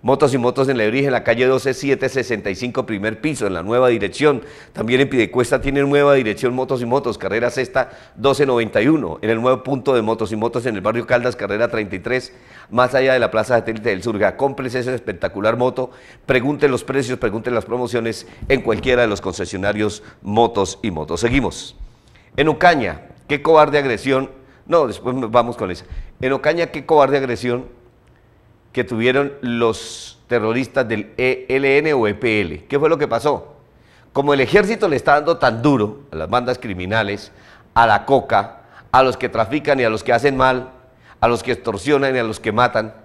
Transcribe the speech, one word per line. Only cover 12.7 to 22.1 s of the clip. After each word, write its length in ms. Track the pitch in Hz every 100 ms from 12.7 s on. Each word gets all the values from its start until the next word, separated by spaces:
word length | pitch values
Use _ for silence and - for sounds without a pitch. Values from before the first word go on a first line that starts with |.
| 110 123
allá 200 | 131 131
de 60 | 131
la 120 | 110
Plaza 240 | 110 107 120
Satélite 340 | 113 113 110
del 140 | 95
Surga. 340 | 117 107 101 -
Cómprese 400 | 135 135 131 127
esa 160 | 123
espectacular 640 | 127 - 90 92 98 107 117
moto, 320 | 127 127 127 - - - -
pregunte 400 | 131 127 147 147
los 160 | 123
precios, 340 | - 135 123 123
pregunte 320 | 113 107 110
las 160 | 120 107
promociones 600 | 123 120 117 113 - - - -
en 140 | 135
cualquiera 400 | - - 131 123
de 60 | 120
los 140 | 101
concesionarios 840 | 95 90 90 95 98 104 107 101 - -
Motos 560 | - 107 117 104 95 -
y 80 | 110
Motos. 300 | 80 76 82
Seguimos. 540 | 117 131 113 - - - - - _